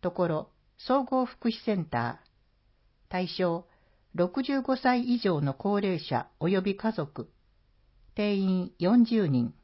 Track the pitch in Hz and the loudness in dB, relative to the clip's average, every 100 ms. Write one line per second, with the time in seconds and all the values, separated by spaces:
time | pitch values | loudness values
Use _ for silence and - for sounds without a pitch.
0 | 180 175 170 156 185 _ _ _ - 262 | -4 -2 0 0 -4 _ _ _ 0 0
1 | 254 262 247 - 240 226 - 202 160 120 | 2 0 -2 -2 -4 -4 -4 -4 -2 -2
2 | 117 113 _ _ _ _ _ _ _ _ | -4 -6 _ _ _ _ _ _ _ _
3 | _ 185 180 - 180 170 - _ _ _ | _ -6 -4 -2 -2 -2 -8 _ _ _
4 | _ 165 180 269 254 277 254 262 254 247 | _ -2 -2 0 -2 -2 0 0 2 0
5 | 254 240 202 160 143 135 202 202 196 175 | 2 0 2 0 0 -2 0 0 0 -2
6 | - 120 - _ 165 190 190 196 220 214 | -2 -4 -4 _ 0 0 0 -2 -4 -4
7 | 147 - 113 _ _ _ _ _ _ _ | -6 -8 -12 _ _ _ _ _ _ _
8 | - - 208 196 190 185 180 _ 175 240 | -14 -4 -2 0 2 0 -2 _ 4 6
9 | 226 226 180 127 120 - | 6 4 2 2 0 -6